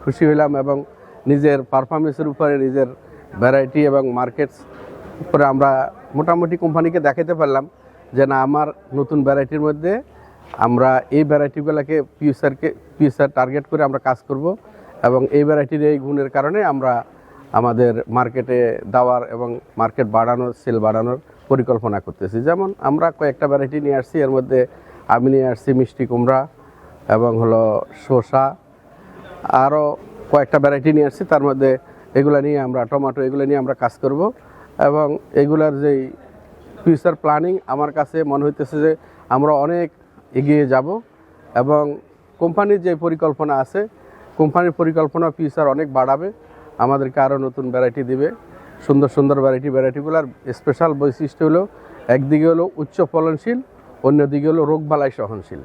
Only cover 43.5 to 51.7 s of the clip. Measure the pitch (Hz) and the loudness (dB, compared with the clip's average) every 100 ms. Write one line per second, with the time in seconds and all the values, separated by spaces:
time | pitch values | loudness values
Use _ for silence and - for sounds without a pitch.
43.5 | 139 131 190 214 - - - - - 156 | -2 -2 -4 -8 -10 -20 -20 -20 0 2
44.5 | 175 175 - 165 160 156 165 165 - 156 | 2 0 0 -2 0 -2 0 -2 -2 -6
45.5 | 147 147 135 156 131 127 139 185 220 - | 0 0 0 -2 0 0 0 -2 -12 -20
46.5 | - - - 120 139 135 135 135 139 135 | -20 -20 -2 0 0 -2 0 0 0 -4
47.5 | 127 127 127 127 120 123 131 151 233 - | -6 -4 0 0 -2 -4 -2 -2 -4 -20
48.5 | - - - - 143 139 - 139 139 135 | -20 -20 -16 0 2 2 2 2 2 2
49.5 | 131 143 131 131 131 151 160 139 - 131 | 0 -2 0 0 -2 -2 -2 -2 -10 -12
50.5 | 120 - 127 170 143 143 123 151 - 156 | -6 -4 0 0 0 -2 -2 -8 -2 2
51.5 | 165 196 | 2 0